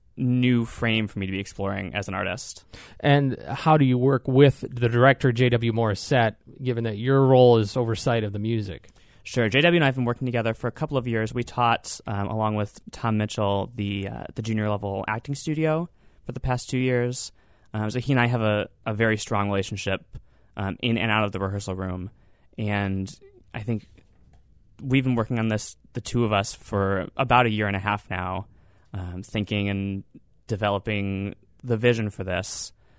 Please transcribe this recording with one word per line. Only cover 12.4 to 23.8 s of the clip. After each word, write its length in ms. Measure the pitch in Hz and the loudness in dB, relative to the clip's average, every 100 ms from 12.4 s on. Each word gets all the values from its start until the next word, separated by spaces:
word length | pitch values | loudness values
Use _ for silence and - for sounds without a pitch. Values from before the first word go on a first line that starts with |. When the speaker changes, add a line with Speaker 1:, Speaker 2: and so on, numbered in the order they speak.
| 107 | -2
Speaker 1:
with 260 | 107 104 - - | -2 -4 -8 -18
Tom 260 | - 117 107 | -6 -2 0
Mitchell, 520 | 107 - 101 101 98 | -2 0 0 0 -2
the, 340 | 120 101 98 98 | -6 -4 -4 -6
uh, 160 | 113 - | -10 -12
the 80 | - | -8
junior 280 | 107 110 107 | -4 -2 0
level 340 | 104 101 98 - | -2 -4 -6 -6
acting 280 | 110 - | -6 -6
studio 540 | 139 - 156 156 160 175 _ - _ | -8 -4 -2 0 -2 -4 _ -20 _
for 80 | - | -12
the 80 | 127 | -8
past 300 | 135 123 - | -4 -4 -2
two 80 | 127 | -2
years. 540 | 127 123 123 127 - - _ _ _ | 0 0 0 -4 -10 -14 _ _ _
Um, 160 | 110 107 | -6 -4
so 80 | 123 | -4
he 140 | 120 | 0
and 80 | 131 | 2
I 60 | 120 | 2
have 140 | 120 | 2
a, 280 | 110 104 - _ - | 2 0 -2 _ -6
a 80 | |
very 240 | 104 113 110 | 0 2 2
strong 300 | - 107 101 | -2 -2 0
relationship, 680 | 98 95 101 - 95 - - - _ _ - | -2 -2 -6 -4 -4 -6 -20 -20 _ _ -8
um, 200 | 98 - | -6 -4
in 160 | 113 117 | -2 -2
and 140 | 110 | 0
out 140 | 107 | 0
of 80 | 104 | 0
the 80 | 95 | -2
rehearsal 340 | 95 101 101 | -4 -4 -6
room. 360 | 92 92 92 92 _ _ _ _ - | -6 -6 -6 -10 _ _ _ _ -6
And 560 | 104 101 98 95 95 - - - _ | -4 -2 -2 -2 -4 -10 -20 -20 _
I 80 | 113 | -10
think 260 | 104 110 | -6 -6